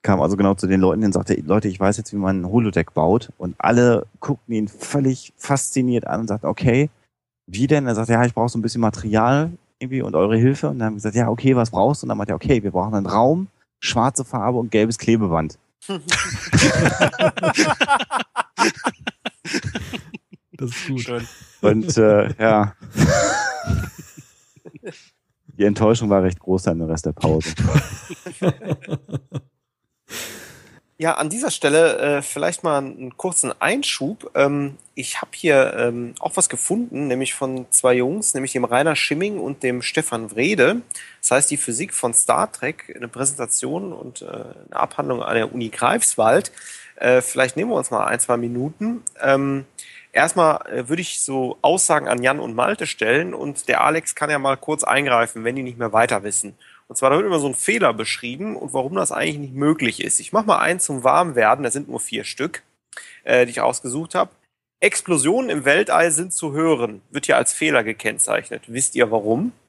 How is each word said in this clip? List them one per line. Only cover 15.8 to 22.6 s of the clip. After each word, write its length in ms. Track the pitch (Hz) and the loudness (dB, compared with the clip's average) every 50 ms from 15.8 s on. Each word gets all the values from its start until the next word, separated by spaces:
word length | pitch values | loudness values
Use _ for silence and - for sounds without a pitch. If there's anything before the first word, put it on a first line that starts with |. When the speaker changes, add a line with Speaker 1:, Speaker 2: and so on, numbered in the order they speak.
| - - | -12 -10
Speaker 1:
<laughs> 100 | 196 170 147 160 - - - - - - - - - - - 302 - - - 240 - - - - - - 320 311 - - - - - - 311 302 277 - 359 285 285 254 - _ 285 262 226 _ _ - - _ _ - 226 - - - - - - _ - 339 _ _ _ 220 _ _ _ - - 294 - - - - - - - - - - - - _ _ - _ _ _ - | -10 -8 -4 -4 -2 -2 -2 -6 -8 -10 -6 0 2 4 4 4 4 4 2 2 2 2 0 0 2 2 0 0 0 0 -2 0 2 2 2 2 2 0 2 2 2 0 0 _ -6 -6 -6 _ _ -6 -6 _ _ 0 0 0 0 -2 -6 -6 -6 _ -14 -14 _ _ _ -12 _ _ _ -6 -6 -6 -6 -6 -8 -8 -10 -10 -12 -12 -14 -14 -18 -18 _ _ -20 _ _ _ -12
Speaker 2:
Das 140 | - 135 123 | -10 -8 -8
ist 160 | 120 - - | -8 -8 -8
gut. 140 | - 135 127 117 | -6 -6 -6 -6
Speaker 3:
Schön. 240 | - 120 117 117 - - - - _ _ _ | -6 -6 -8 -8 -10 -16 -20 -20 _ _ _
Speaker 1:
Und, 360 | - 104 107 110 110 175 - | 2 4 4 4 2 0 4
äh, 360 | 113 110 107 107 104 101 98 101 | 6 6 8 8 6 4 2 -2
ja. 360 | - 110 113 110 107 | 2 2 4 4 4